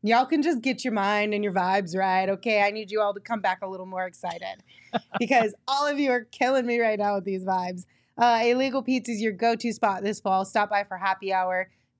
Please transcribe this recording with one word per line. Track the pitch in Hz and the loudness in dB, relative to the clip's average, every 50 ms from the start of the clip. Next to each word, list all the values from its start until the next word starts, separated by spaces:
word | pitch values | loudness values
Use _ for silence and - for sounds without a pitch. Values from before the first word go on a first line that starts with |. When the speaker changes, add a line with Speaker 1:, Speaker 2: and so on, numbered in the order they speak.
| - | 2
Speaker 1:
Y'all | 208 226 240 262 | 4 4 4 4
can | 254 330 302 | 4 2 2
just | 285 320 339 240 226 | 2 2 0 0 0
get | 269 247 - - | -2 -2 -2 -2
your | 254 220 | -2 -2
mind | 208 196 196 208 208 208 208 208 | 0 0 2 2 2 0 0 0
and | 208 208 | 0 -2
your | 208 180 | 0 0
vibes | 190 175 185 190 202 202 170 165 | 0 2 2 2 0 0 0 -2
right, | 190 190 190 185 185 190 190 | 0 2 2 2 2 2 2
okay? | 196 196 - 240 220 208 202 | 0 -2 0 2 2 4 4
I | 202 | 2
need | 202 220 220 190 | 0 -2 -8 -4
you | 208 214 214 | 0 0 0
all | 202 202 | 0 0
to | 202 | -4
come | 202 - 233 220 | -6 -6 -6 -2
back | 196 202 185 190 202 | 0 -2 -2 -2 -6
a | |
little | 190 190 185 185 | -10 -10 -10 -12
more | 190 190 185 185 | -8 -6 -6 -6
excited | 185 175 - - 180 170 175 180 190 190 - _ _ - - - | -6 -8 -10 -10 -8 -8 -8 -10 -12 -12 -12 _ _ -20 -20 -20
Speaker 2:
<laughs> | - - 233 - _ - 196 | -6 -6 -6 -6 _ -8 -8
Speaker 1:
because | 240 214 277 247 226 214 208 - _ - | -2 2 2 2 2 2 -2 -8 _ -4
all | 269 277 294 | -2 0 0
of | 294 294 277 | 0 0 0
you | 294 269 | 0 2
are | 247 247 233 | 2 0 -2
killing | _ - - 254 254 269 269 247 | _ -4 0 0 2 2 2 0
me | 240 240 233 | 0 0 0
right | 233 220 214 202 | 2 0 0 0
now | 208 208 202 | 0 0 -2
with | 196 180 | -2 -4
these | 202 196 190 185 | -4 -6 -6 -2
vibes. | 190 190 185 180 180 180 180 185 _ _ _ _ _ _ | -2 -2 -2 -2 -4 -8 -10 -12 _ _ _ _ _ _
Uh, | - 233 240 233 226 226 | 2 4 4 4 4 4
Illegal | 240 240 254 262 269 247 269 233 | 2 4 2 2 0 0 -2 0
Pete's | 254 262 254 - 247 | 0 -2 -2 0 -4
is | 240 208 | -6 -2
your | 214 220 208 | -2 -2 -2
go-to | 180 226 233 233 226 - 240 214 | 0 2 2 2 2 -2 -4 -2
spot | - - 208 196 185 196 | 0 0 0 0 0 -2
this | 202 214 - | -4 -4 -2
fall. | _ 202 190 190 190 | _ 0 0 0 0
Stop | 196 - 220 208 208 | 0 0 0 0 2
by | 214 202 202 | 0 -2 -2
for | 202 190 180 | -2 -6 -4
happy | 185 196 190 190 196 190 190 | -2 -2 -2 -2 -2 -2 0
hour, | 190 185 185 185 180 185 - _ _ _ _ _ | 0 0 0 0 -2 -2 -4 _ _ _ _ _